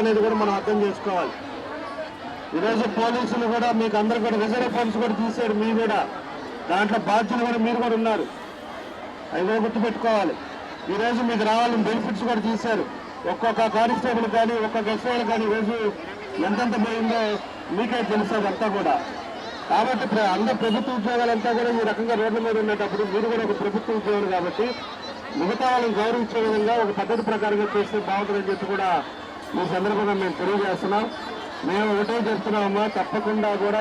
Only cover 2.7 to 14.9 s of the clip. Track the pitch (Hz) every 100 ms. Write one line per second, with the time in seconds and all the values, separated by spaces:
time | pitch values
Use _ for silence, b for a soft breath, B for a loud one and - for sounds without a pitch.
2.7 | 220 233 214 233 240 233 240 226 233 240
3.7 | 226 226 208 214 233 226 214 214 247 247
4.7 | 226 226 214 226 196 226 - 226 208 220
5.7 | 220 220 202 - - - - - - -
6.7 | 180 208 226 196 214 226 240 240 233 226
7.7 | 226 240 226 226 214 127 - - - -
8.7 | - - - - - - 147 185 226 220
9.7 | 233 226 214 226 220 175 - - - -
10.7 | - - 202 233 240 240 226 214 226 240
11.7 | 226 214 226 - 214 240 214 208 214 240
12.7 | 214 - - - - 170 185 226 220 226
13.7 | 202 233 285 254 226 226 226 226 233 214
14.7 | 226 208